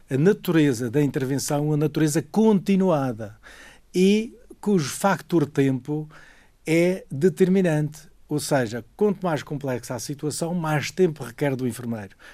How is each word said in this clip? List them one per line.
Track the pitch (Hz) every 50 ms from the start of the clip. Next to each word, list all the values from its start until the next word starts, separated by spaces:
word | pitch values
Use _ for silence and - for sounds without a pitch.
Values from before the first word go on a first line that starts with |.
| - -
a | 139 131
natureza | 156 196 214 214 - 180 165 165 147 143 123 107 127 120
da | 107 147
intervenção | 147 135 - 151 135 127 139 127 123 - 151
é | 143 147 151
uma | 151 147
natureza | 156 151 151 156 160 156 139 160
continuada | - - - 208 220 220 214 190 - - 196 185 190 185 165 143 135 127 113 107 113 101 110 - - - - - - - - _ _ _ -
e | 180 185 190 208 214 226 269 - - - - - -
cujo | - 202 208 180 143 127
factor | - - - 196 180 156 - - 175 165 147
tempo | 151 - 147 139 135 131 127 113 147 151 151 151 151 - - - - - _ _ _ _ _ -
é | - 156 170 175 180 185 190 - -
determinante. | - 131 160 190 - - 190 180 185 196 185 170 156 151 151 151 151 - - - _ _ - -
Ou | 147 147
seja, | 147 - 151 135 123 104 117 117 - - -
quanto | - 208 208 196 202 185
mais | 180 156 131
complexa | - - 151 127 - 135 127 113 - - 131
a | 113
situação, | - - 143 - - 151 - - 170 165 180
mais | 180 160 156 151 143 - -
tempo | - - 185 170 147 - 131
requer | 117 113 - 147 143 135
do | 123 131
enfermeiro. | 123 - - 120 117 117 110 101 95 - _ - -